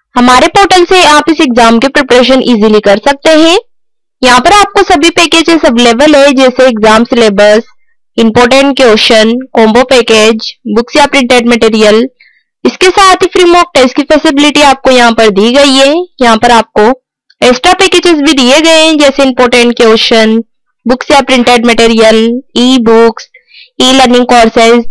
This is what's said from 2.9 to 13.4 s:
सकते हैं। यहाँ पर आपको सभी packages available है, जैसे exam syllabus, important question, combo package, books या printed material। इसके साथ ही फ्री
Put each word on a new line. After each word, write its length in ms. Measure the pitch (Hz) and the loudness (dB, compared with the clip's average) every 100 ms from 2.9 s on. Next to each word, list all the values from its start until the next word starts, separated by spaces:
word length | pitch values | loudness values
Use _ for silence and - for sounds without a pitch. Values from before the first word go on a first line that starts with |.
| 202 | 0
सकते 320 | 285 277 320 | -2 -2 0
हैं। 280 | 311 320 370 - _ _ _ _ _ | 2 2 -2 -6 _ _ _ _ _
यहाँ 180 | 254 247 | -2 0
पर 140 | 294 | 2
आपको 300 | 403 403 403 | 0 0 -2
सभी 260 | 381 285 330 | 0 0 0
packages 560 | 349 330 330 320 330 320 | -2 -2 -2 -2 0 0
available 500 | 233 240 233 302 294 | 0 0 0 0 2
है, 160 | 277 | 2
जैसे 340 | 262 262 254 262 | 2 0 2 0
exam 360 | 220 214 220 233 | 0 0 0 0
syllabus, 680 | 240 220 196 208 214 233 _ _ _ _ - | 0 0 2 2 2 -2 _ _ _ _ -4
important 600 | 226 233 240 269 277 269 | -2 0 0 0 -2 0
question, 580 | 254 214 - 220 220 240 262 | 0 0 0 0 0 -4 -6
combo 300 | - 220 220 254 | -2 0 0 0
package, 640 | 262 226 220 220 226 - - 233 208 | -2 0 0 0 -2 -8 -14 -6 -6
books 200 | 240 302 | -4 -2
या 100 | 285 | -2
printed 420 | 277 247 247 240 | -2 -2 -2 0
material। 580 | 240 226 220 214 214 254 _ _ _ _ _ | -2 -2 0 0 0 -2 _ _ _ _ _
इसके 260 | 262 - 370 | -6 -2 -2
साथ 240 | 381 381 370 | 0 0 0
ही 120 | 359 | -2
फ्री 240 | 370 | 0